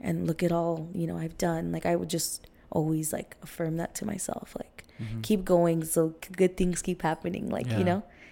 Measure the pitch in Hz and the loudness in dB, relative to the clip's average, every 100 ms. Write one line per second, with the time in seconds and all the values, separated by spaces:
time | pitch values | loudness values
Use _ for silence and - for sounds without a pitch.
0 | - 170 170 160 175 170 170 165 165 185 | -4 -2 -2 0 2 2 0 -2 -4 -4
1 | 165 170 160 - 175 165 170 170 170 170 | -4 -4 -6 -2 0 0 -2 -2 0 0
2 | 170 170 - - - - - - 156 156 | 0 -2 -4 -6 -14 -20 -4 0 2 0
3 | 156 - - - 165 - 165 165 - - | -2 -4 -8 -14 -12 -6 -2 -2 -4 -6
4 | 208 196 - - - - - - - - | -6 -4 -4 -6 -8 -12 -12 -16 -18 -10
5 | 110 113 110 214 180 175 170 165 160 170 | -8 -4 2 2 6 6 6 4 2 2
6 | 160 160 - 185 180 185 180 170 - 175 | 2 0 -6 2 2 4 0 0 -2 0
7 | 160 160 175 - - - 120 - 180 190 | 0 0 -4 -4 -4 -2 0 2 4 2
8 | - - - | -2 -16 -18